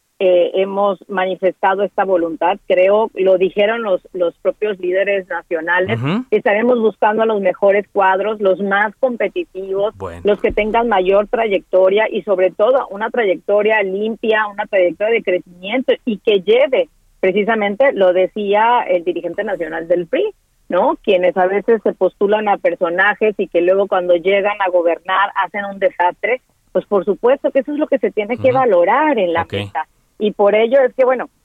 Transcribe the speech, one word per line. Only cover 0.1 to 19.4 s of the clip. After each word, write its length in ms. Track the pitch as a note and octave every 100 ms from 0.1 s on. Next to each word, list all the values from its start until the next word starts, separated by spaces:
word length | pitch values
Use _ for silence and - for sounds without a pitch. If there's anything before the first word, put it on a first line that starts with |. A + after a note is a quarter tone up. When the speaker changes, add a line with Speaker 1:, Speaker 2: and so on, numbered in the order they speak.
| -
Speaker 1:
eh, 320 | F#3 F3+ E3+
hemos 440 | F#3+ G3 G3 G3+ F#3+ -
manifestado 720 | F#3+ F#3 F3+ F#3 - G3 G3
esta 200 | G3 -
voluntad, 520 | F#3+ F3+ E3 D#3+ E3+ G#3+ -
creo, 440 | F#3 F#3+ G#3 A3
lo 240 | - F#3 F#3
dijeron 460 | F#3 G3+ G#3 A#3
los, 180 | A3 F3+ -
los 200 | F#3 E3+ -
propios 400 | F#3+ - G#3+ F#3+
líderes 500 | F3+ F#3 G3 G3 F3+
nacionales, 720 | E3+ - E3 E3 F3+ F#3+ A2+
Speaker 2:
Ujú. 220 | C3+ G3+ B3+
Speaker 1:
estaremos 500 | G#3+ A3 G#3 A#3 B3
buscando 420 | A3 - A3 G#3+
a 40 | A3
los 160 | G#3
mejores 420 | F#3+ F3+ G3+ G3+ G3+
cuadros, 480 | G3+ F#3+ F#3+ G3+ G#3+
los 180 | G3 F3+
más 340 | G3 G3 G#3+ -
competitivos, 960 | C4 A#3+ G3+ F3+ E3 F#3+ F#3+ F#3+ G#3 -
Speaker 2:
Bueno. 240 | F#2 F2
Speaker 1:
los 160 | G3 G3+
que 120 | A3
tengan 360 | - G#3+ A3+ A#3
mayor 400 | G3 F#3 G3 G#3+
trayectoria 800 | A#3+ A3+ F#3 - F#3 F#3+ G3+ A3
y 120 | A3
sobre 280 | G3 F#3 F#3
todo 380 | - G#3+ C4 -
una 220 | G3 A3+
trayectoria 720 | A#3+ G#3 D#3+ - G#3 G#3 A3
limpia, 640 | G3 F#3+ A3 A3+ A#3 G#3+ G#3
una 180 | G3+
trayectoria 520 | G#3 G3 F3+ D#3+ G#3+ A#3
de 60 |
crecimiento 680 | F#3+ F3+ F3+ F3 F#3+ B3+ B3+ A#3 -
y 100 | G3+
que 240 | - G3+
lleve, 480 | F3+ A#3+ C#4+ A#3+ E3 _ _ _
precisamente, 720 | F#3+ F#3+ G3+ A3+ G3+ G3+ C4
lo 220 | G3 F#3
decía 680 | F3+ - A3 G3+ G#3 A3+ A#3+ -
el 160 | -
dirigente 400 | E3+ E3+ E3+ E3+